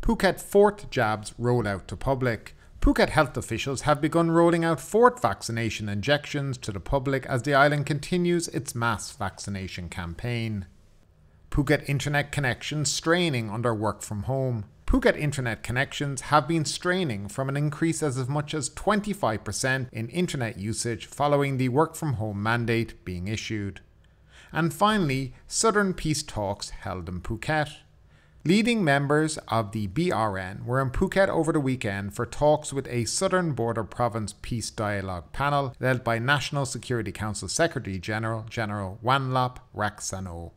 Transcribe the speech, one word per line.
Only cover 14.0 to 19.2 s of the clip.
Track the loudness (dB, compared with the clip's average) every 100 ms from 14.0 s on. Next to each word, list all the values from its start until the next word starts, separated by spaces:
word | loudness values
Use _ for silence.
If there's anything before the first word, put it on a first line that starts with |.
from | -6 -6
home. | -2 -2 0 -2 -6 -12 2
Phuket | 4 4 2
internet | 0 0 -2 -4
connections | -2 -2 0 -2 -4 -4
have | 4 4 4
been | 0 0
straining | -2 0 0 0 -2 -6
from | -4 -2
an | 0
increase | 0 0 0 2
as | 0 -2 -2
much | -2 -2
as | -4 -6
twenty-five | -4 2 2 0 -2